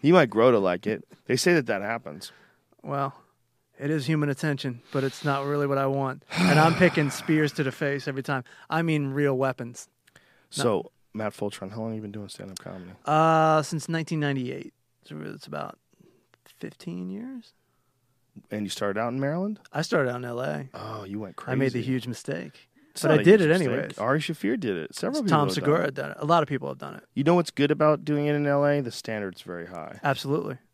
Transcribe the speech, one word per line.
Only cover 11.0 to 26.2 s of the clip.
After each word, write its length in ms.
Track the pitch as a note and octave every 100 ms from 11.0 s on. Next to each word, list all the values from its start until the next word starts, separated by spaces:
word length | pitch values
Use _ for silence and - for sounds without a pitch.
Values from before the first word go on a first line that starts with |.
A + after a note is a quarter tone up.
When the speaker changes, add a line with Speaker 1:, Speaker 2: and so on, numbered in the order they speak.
| _
Speaker 1:
Matt 200 | G#2+ A2
Fultron, 360 | - G#2 - F#2+
how 60 | A2
long 80 | A2+
have 60 | A2
you 60 |
been 100 | G#2+
doing 160 | G#2+ G2
stand-up 300 | - G2 F#2
comedy? 340 | F#2 F#2 F2+ G2
Speaker 2:
Uh, 580 | - D#3 D#3+ D#3+ D#3 D#3
since 260 | D3 D#3+ -
nineteen 320 | E3 D#3 D#3+
ninety-eight. 520 | D3 C#3 B2 C3 - _ _ _
So 120 | - D3+
it's 220 | D3+ - -
about 320 | - - - _ _ _ _ _ _ _ _
fifteen 520 | D#3+ D3+ - F3 F3+
years. 420 | F#3+ B3 C4+ - _ _ _ _ _ _ _ _ - _
Speaker 1:
And 140 | G#2+
you 60 | G2+
started 300 | - G2+ G2+
out 120 | A#2
in 80 | B2+
Maryland? 400 | C#3 D#3+ G3 G#3+ -
Speaker 2:
I 80 | C#3+
started 280 | D#3+ F3+ C3
out 60 | B2
in 80 | B2
L 140 | A#2+
A. 280 | C3+ D3+ C3+
Speaker 1:
Oh, 300 | - A2 A2
you 140 | F#2+ G2+
went 160 | G2+ - -
Speaker 2:
I 80 |
made 140 | C3 C3+
the 100 | A#2+
Speaker 1:
crazy. 40 | A#2+
Speaker 2:
huge 160 | C3 A#2+
mistake. 640 | A2+ - G#2+ - - _ _ _
Speaker 1:
It's 120 | -
Speaker 2:
But 60 | D3+
Speaker 1:
not 100 | D#3
Speaker 2:
I 20 |
Speaker 1:
a 40 |
Speaker 2:
did 160 | C3 G#3+
Speaker 1:
huge 20 |
Speaker 2:
it 100 | E3
Speaker 1:
mistake. 160 | F3 D3
Speaker 2:
anyways. 300 | A#2 - -
Speaker 1:
Ari 220 | A2 D3
Shaffir 380 | D3+ D#3+ G3 A#3+
did 160 | C#3 F2+
it. 180 | D#2
Several 240 | - F#3 D4
Speaker 2:
It's 20 | G#3+
Speaker 1:
people 120 | E3
Speaker 2:
Tom 100 | C#3+
Speaker 1:
have 60 | E3+
done 60 |
Speaker 2:
Segura 220 | - D#3+ E3+
Speaker 1:
it. 60 |
Speaker 2:
done 160 | C3 C#3+
it. 40 | -